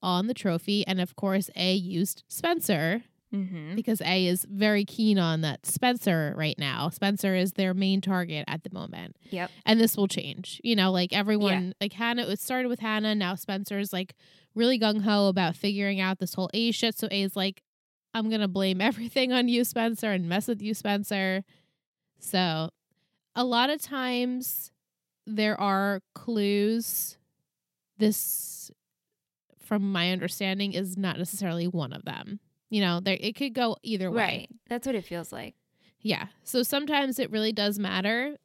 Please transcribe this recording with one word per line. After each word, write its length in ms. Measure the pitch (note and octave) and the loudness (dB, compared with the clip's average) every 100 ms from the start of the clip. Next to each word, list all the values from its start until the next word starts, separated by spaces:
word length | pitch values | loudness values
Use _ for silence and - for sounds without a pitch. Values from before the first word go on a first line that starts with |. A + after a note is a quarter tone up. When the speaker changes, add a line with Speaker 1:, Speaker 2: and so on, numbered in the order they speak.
Speaker 1:
on 260 | F#3 F3+ A3 | 0 0 0
the 60 | |
trophy, 520 | B3+ F#3+ E3+ - G3+ - | 0 0 0 0 0 0
and 140 | F#3+ | 0
of 140 | F3+ - | -2 -2
course 340 | G3+ F#3+ - - | 0 0 0 0
A 180 | F3+ | 2
used 500 | F#3+ F3+ F3 F#3+ - - | 2 0 0 -2 -4 -12
Spencer 760 | - E4 E4+ - E3 D#3+ A3+ - _ - | -4 0 0 2 2 2 -2 -6 _ -6
Speaker 2:
Mm-hmm. 420 | G3+ F#3 F3 D3+ G#3 | -4 -4 -6 -6 -4
Speaker 1:
because 260 | A#3+ A3 | -2 -2
A 260 | - F#3 F3+ | 2 2 2
is 180 | F3+ - | 0 -2
very 340 | G3 G#3+ G#3 | 0 2 2
keen 340 | G3+ - A3 G3 | 0 2 4 6
on 220 | E3 D#3+ | 4 2
that 260 | D#3 - - | 0 -4 -6
Spencer 680 | - B3 B3 G3+ E3 D3+ - | 0 2 2 2 2 0 0
right 220 | D#3 - | -2 0
now. 300 | D3+ B2+ C#3+ | -2 0 -2
Spencer 440 | - G3+ G3+ G3 | 0 0 2 2
is 200 | F#3 F#3 | 2 0
their 200 | - F#3+ | 0 0
main 280 | F#3 F#3+ G3 | 2 2 2
target 420 | F#3+ F#3 F3 D3+ - | 2 0 -2 -4 -6
at 140 | D#3+ | -6
the 60 | - | -8
moment. 420 | F#2 - E2+ F2 - - | -12 -10 -12 -14 -16 -10
Speaker 2:
Yep. 200 | F#3 F3+ - - | -8 -8 -2 4
Speaker 1:
And 140 | A3+ | 6
this 160 | A3+ - | 6 4
will 140 | G3 | 0
change. 500 | - C#3+ - F#3 - A#3 | 0 -8 -10 -12 -6 0
You 100 | G#3+ | 2
know, 160 | F#3 | 4
like, 220 | F#3 F3+ | 2 2
everyone, 540 | G#3 G#3 G#3 G3+ F#3 F3+ | 0 2 2 4 2 -2
Speaker 2:
Yeah. 60 | - | -4
Speaker 1:
like, 140 | G3+ | -6
Hannah, 300 | G3+ A#3 A#3+ | -2 -2 -2
it 160 | A3 G#3 | -2 -4
started 260 | - B3+ B3 | -2 -2 0
with 140 | B3 | -2
Hannah, 340 | A3 G#3+ G#3+ G#3+ | -2 0 2 0
now 200 | F3+ F#3+ | 0 -2
Spencer's, 580 | - G3 G3 G3+ G3 | -4 -6 -4 -4 -2
like, 220 | F3+ F#3 - _ - _ | -4 -6 -10 _ -20 _
really 240 | G#3+ A#3 B3+ | 2 2 4
gung-ho 520 | G#3+ G#3+ G#3 G#3 G3+ | 2 2 4 4 4
about 260 | F#3+ E3+ E3+ | 4 0 0
figuring 460 | G3+ G3 G3+ G3 | -2 0 0 0
out 180 | F#3 F#3+ | 0 -2
this 140 | F#3 | -4
whole 160 | - F3+ | -4 -2
A 180 | G#3+ A#3 | 0 0
shit. 260 | A3+ A3+ - | 0 -2 -2
So 100 | A3 | -2
A 120 | G3 | 0
is 160 | G3 G3+ | -2 0
like, 260 | F#3+ F#3+ _ _ _ _ _ | -2 -4 _ _ _ _ _
"I'm 160 | A3+ A3 | -4 0
gonna 200 | A3 G3+ | 2 0
blame 320 | F#3+ F#3+ F#3 | 2 2 2
<laughs> 0 | |
everything 500 | A3 A3 A#3 - B3+ | 2 0 -2 0 2
on 160 | B3 A#3+ | 4 4
you, 160 | A#3+ | 2
Spencer, 480 | A#3+ A#3 A3+ A3 A3 | 2 0 0 0 0
and 160 | F#3 E3+ | 0 0
mess 220 | F#3 G#3 | 0 0
with 120 | G#3+ | -2
you, 120 | G#3 | -2
Spencer." 720 | G#3+ G#3 G3+ G3+ G3 F#3+ F#3+ - _ _ _ _ _ _ - | -2 0 0 0 0 0 0 -4 _ _ _ _ _ _ -14
So 500 | - F#3 F3+ D#3+ D#3+ _ _ _ _ _ _ | -2 2 2 2 -2 _ _ _ _ _ _
a 120 | A#3 B3 | -2 2
lot 240 | A#3 C4 | 4 2
of 120 | D4+ | 0
times 920 | - C4+ B3+ B3 B3 B3 B3+ - - _ _ _ _ _ - | -4 -4 -2 0 0 -2 -4 -8 -10 _ _ _ _ _ -6
there 320 | G#3+ G#3+ - | 0 2 2
are 440 | G3+ F#3+ G3+ G3 _ - | 2 2 2 -2 _ -12
clues. 1000 | - A3 G3+ G3+ G#3 A3+ A3+ - - - _ _ _ _ _ _ _ - | -2 0 2 4 4 2 -2 -4 -4 -10 _ _ _ _ _ _ _ 2
This, 720 | G#3+ G#3 - - - - - - _ _ _ _ _ _ _ _ | 2 2 -2 -4 -6 -12 -16 -20 _ _ _ _ _ _ _ _
from 320 | - G#3 G3 | -4 0 0
my 220 | F#3 F3 | 2 2
understanding, 640 | F#3 F3+ - G3 F#3+ G3+ | 0 -4 -4 -2 -2 -2
is 240 | F#3 F#3+ F#3 | -2 -4 -2
not 200 | F#3+ - | -4 -2
necessarily 520 | F3 G3 F#3+ E3+ F3 | -6 -4 -2 0 0
one 240 | F3 C#3 | -2 -4
of 100 | - | -8
them. 380 | - - - G#3 _ _ - | -10 -10 -10 -12 _ _ -4
You 100 | G#3+ | 0
know, 220 | F#3 F3 | 2 2
there, 160 | F#3+ F#3 | 0 0
it 160 | G#3 G#3+ | -2 -4
could 180 | C#4 | -4
go 220 | A#3 A#3 - | 0 -2 -2
either 260 | A#3+ G3+ F#3 | -4 -2 0
way. 80 | A3+ | 0
Speaker 2:
Right. 320 | F#3+ - - - - | 0 -2 -10 -18 -8
That's 180 | A#3+ C4+ | -6 -4
what 80 | A3+ | -4
it 80 | |
feels 300 | E3+ E3+ D#3+ | -4 -8 -8
like. 220 | - E3 _ _ _ _ _ | -12 -14 _ _ _ _ _
Speaker 1:
Yeah. 280 | G#3 D#3+ G3 _ - | -4 -2 -4 _ -4
So 180 | B3+ | -2
sometimes 560 | A#3+ C#4 D4 C#4+ C4+ B3 | 0 0 0 0 0 -2
it 100 | - | -2
really 220 | G#3+ A3 | 0 -2
does 260 | G#3+ G#3 G3+ | 0 0 0
matter, 600 | F#3+ F#3 G3+ A#3 C#4 D4 | -2 0 0 0 -2 -6